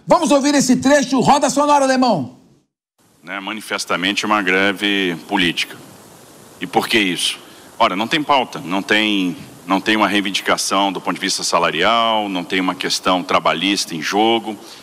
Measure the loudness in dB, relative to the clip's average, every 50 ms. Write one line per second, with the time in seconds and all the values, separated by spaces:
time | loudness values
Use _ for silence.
0 | 0 2 2 2 4 4 2 2 4 2 2 2 2 2 2 2 4 4 4 4
1 | 2 2 0 2 4 4 4 4 2 2 2 2 2 4 4 4 4 4 2 2
2 | 2 2 2 0 -2 -6 -10 -18 _ _ _ _ _ _ _ _ _ _ _ _
3 | _ _ _ _ -14 -12 -10 -10 -8 -10 -10 -10 -8 -6 -6 -6 -4 -2 -2 -2
4 | 0 -2 -2 -2 0 0 0 2 2 2 2 2 2 2 0 0 -2 0 0 0
5 | 0 -2 -4 -6 -4 -2 -2 0 0 0 -2 -2 -6 -8 -10 -16 -20 -20 -20 -20
6 | -20 -20 -20 -20 -20 -20 -20 -20 -20 -20 -16 -14 -10 -6 -4 -2 -2 0 0 0
7 | 0 0 -2 -2 -4 -4 -4 -6 -12 -20 -20 -20 -20 -10 -2 0 0 0 0 -2
8 | -4 -2 -2 -2 0 2 2 2 2 0 -6 -10 -8 -6 -4 -4 -2 0 0 2
9 | 2 2 0 0 0 -2 -4 -6 -10 -18 -20 -14 -6 -4 -4 -2 0 0 2 2
10 | 2 2 2 0 0 -2 -4 -4 -2 0 0 0 0 0 0 2 2 0 0 -2
11 | -4 -4 -4 -4 -4 -4 -4 -4 -2 0 0 2 2 2 2 2 2 2 2 2
12 | 2 2 0 0 -2 -2 -4 -6 -4 -4 -2 -2 0 0 -2 -2 -4 -4 -4 -2
13 | 0 0 0 0 0 0 -2 0 0 0 0 0 0 -2 -2 -2 -4 -6 -8 -8
14 | -6 -2 0 2 2 2 2 0 -2 -6 -10 -12 -14 -18 -20 -20